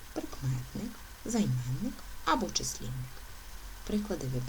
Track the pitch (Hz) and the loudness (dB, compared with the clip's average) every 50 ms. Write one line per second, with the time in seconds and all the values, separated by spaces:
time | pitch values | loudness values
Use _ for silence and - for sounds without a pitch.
0 | - - - 311 - - - - 135 131 131 123 123 - - - - - - - | -10 -6 -4 -4 -4 -4 -4 -2 0 0 2 0 0 -2 -4 -4 -4 -4 -4 -8
1 | - - - - - 220 240 220 190 131 127 127 120 127 131 - 208 269 - - | -10 -12 -10 -8 -2 2 4 4 6 6 4 2 2 0 0 2 2 0 0 -2
2 | - - - - - - 311 262 196 - - - - - - - 107 113 127 131 | -6 -6 -6 0 4 6 6 6 6 4 2 2 0 0 -2 -2 -2 -2 -2 -2
3 | 127 127 - - - - - - - - - - - - - - - - 208 208 | -2 -4 -6 -8 -8 -8 -10 -10 -8 -8 -8 -8 -8 -8 -8 -6 -2 0 2 2
4 | 208 - 185 - 135 127 131 127 127 | 2 2 0 0 0 0 2 2 2